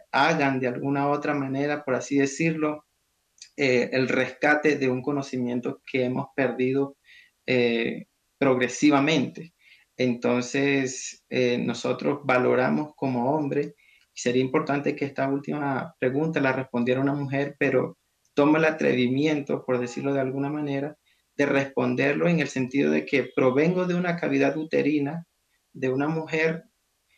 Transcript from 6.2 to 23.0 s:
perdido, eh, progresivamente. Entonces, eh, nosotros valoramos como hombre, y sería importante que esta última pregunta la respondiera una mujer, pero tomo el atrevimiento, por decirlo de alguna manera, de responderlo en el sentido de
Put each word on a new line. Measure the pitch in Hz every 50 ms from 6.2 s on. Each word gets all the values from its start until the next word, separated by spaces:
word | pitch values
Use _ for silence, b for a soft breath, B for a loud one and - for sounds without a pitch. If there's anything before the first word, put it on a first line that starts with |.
| 135 - -
perdido, | - 135 123 117 127 127 127 131 139 139 139 - _ B B B B B B B _ _
eh, | - 127 123 120 120 117 117 117 127 - - - - _ _ _ _ _ _
progresivamente. | 139 135 127 123 127 123 - - - 151 143 139 139 156 160 143 123 - - - - - - b b b b b b b _
Entonces, | - 127 127 120 120 - 120 123 123 120 - - 139 139 143 139 139 135 123 127 - - - - - _ _
eh, | 135 127 127 123 123 123
nosotros | 120 123 120 - - - 127 - - 147 139 - -
valoramos | 135 127 127 127 123 123 123 127 135 - 151 151 151 -
como | - 143 131 127 120 120 131 151
hombre, | 156 147 139 139 143 147 - b b b b b b b b _
y | -
sería | - 123 120 131 131
importante | 127 131 156 151 - 139 143 139 147 143
que | - 143
esta | 139 135 - 135 135
última | 139 143 143 151 147 147 143 139 135 123 - - - _
pregunta | - 127 131 143 156 165 160 151
la | 139 135 127
respondiera | 131 127 - - 120 120 123 127 131
una | 135 143 143
mujer, | 147 143 131 135 135 143 - - -
pero | 147 135 131 127 135 - - - _ _ _ _ _ _ _
tomo | - 143 151 156 160
el | 160
atrevimiento, | 156 156 - 147 143 135 127 123 120 127 135 147 156 151 147 139 - 143 139 -
por | - 127 123
decirlo | 123 120 - 143 135 139 139
de | 135
alguna | 131 131 131 139 139 143
manera, | 151 151 147 143 139 139 143 151 - - _ _ _ _ _ _ _
de | - 143
responderlo | 135 139 139 139 135 - 131 127 123 123 127 139 143 147 156 165 175
en | 175 156
el | 139 135
sentido | - 135 131 123 - 139 147 151
de | 156 151